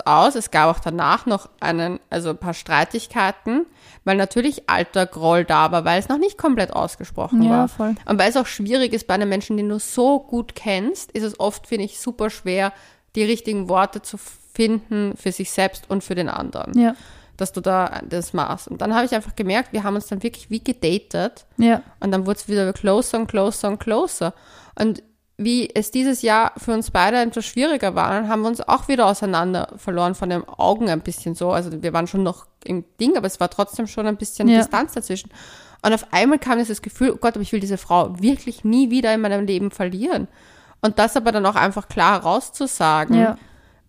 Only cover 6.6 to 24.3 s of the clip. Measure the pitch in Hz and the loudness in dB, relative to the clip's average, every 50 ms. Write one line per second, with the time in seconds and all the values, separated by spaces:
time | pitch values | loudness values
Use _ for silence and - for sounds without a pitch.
6.6 | 190 - - - - 165 - - - - - - - - 247 226 226 226 233 240 | 0 -2 -2 -4 -4 -4 -4 -10 -14 -12 -8 -8 -4 0 4 4 6 6 6 4
7.6 | 247 240 - - 220 214 226 208 - - 208 196 190 208 233 269 240 - - - | 2 0 0 -2 -2 -2 -2 -4 -2 -2 2 2 4 4 4 2 0 -2 -4 -6
8.6 | 208 202 240 269 262 247 - 226 - - 180 196 208 202 196 196 202 - 214 208 | -4 0 2 2 2 2 -2 -4 -2 -2 -2 0 0 0 -2 -4 -2 -2 -2 -2
9.6 | 208 208 208 214 - - - - 240 262 285 277 277 - - 240 233 - - - | -2 -2 -4 -4 -6 -6 -2 2 4 4 4 2 0 -4 -6 -6 -6 -6 -12 -8
10.6 | - 226 196 185 196 247 381 - - - _ 220 214 214 214 - - 208 208 - | -4 -2 -2 0 0 -2 -4 -4 -8 -10 _ -4 -4 -4 -4 -2 -2 -2 -2 -4
11.6 | - - 240 202 196 208 - - - 254 233 - 214 214 - - - 185 185 185 | -8 -6 -4 -4 -4 -6 -8 -8 -8 -8 -4 -4 -4 -4 -4 -6 -6 -4 -2 0
12.6 | 196 196 196 - - - _ _ _ _ _ 220 214 208 233 226 - - 214 202 | 0 -2 -4 -8 -20 -20 _ _ _ _ _ -2 0 0 0 -2 -2 -4 -4 -4
13.6 | 190 180 180 185 190 196 - 208 - - - 202 - - - - _ _ _ - | -2 0 2 2 2 2 -2 -10 -12 -12 -16 -16 -16 -18 -20 -20 _ _ _ 0
14.6 | 226 220 226 214 - - 220 208 208 202 196 - - 190 180 - 196 - - - | 2 2 2 0 -2 -4 -4 -2 -2 -2 -4 -4 -6 -6 -4 -4 -8 -6 0 0
15.6 | 190 190 190 - - - 196 196 - - 190 175 170 - - - - - - - | 0 0 0 -6 -8 -4 -4 -4 -4 -4 -4 -4 -2 -4 -4 -6 -8 -8 -8 -10
16.6 | - - - 240 240 233 240 - - - - - - - - - 190 185 - 190 | -10 0 2 4 4 4 2 -2 -12 -20 -20 -20 -20 -20 -8 -8 -8 -6 -6 -4
17.6 | 175 196 190 185 185 - - - - - - 175 170 - - 180 147 - - 175 | -2 0 0 2 0 -2 -4 -8 -10 -6 -6 -6 -6 -4 -4 -4 -4 -4 -4 -8
18.6 | - - - - - 202 220 233 247 254 - 220 214 - - - 220 185 190 226 | -10 -14 -10 -6 -2 0 0 0 0 0 -2 -4 -4 -6 -8 -6 -2 0 0 0
19.6 | 254 - - 220 202 208 196 208 202 - 214 190 185 233 - - - - - - | -2 -2 -6 -4 -4 -2 -4 -4 -4 -6 -8 -6 -6 -6 -8 -8 -12 -8 -8 -6
20.6 | - - - - - 160 170 202 - _ - 170 180 226 - - - _ _ - | -4 -4 -4 -2 0 0 0 0 -4 _ -4 -4 -4 -4 -6 -10 -20 _ _ 2
21.6 | 226 233 233 233 254 - - - - 202 190 190 190 190 208 - - - 202 202 | 4 4 4 2 0 -10 -14 -6 -4 -2 0 0 0 -2 -4 -4 -4 -4 0 0
22.6 | 196 185 190 - - 208 196 208 254 - - 226 226 208 - 214 190 202 214 - | 0 0 -2 -2 0 2 2 2 2 0 -2 -4 -4 -2 0 0 0 0 -2 -2
23.6 | - 208 202 214 - 233 214 233 349 349 - - - 165 | -4 -4 -4 -4 -4 -2 0 0 0 -2 -2 -4 -6 -6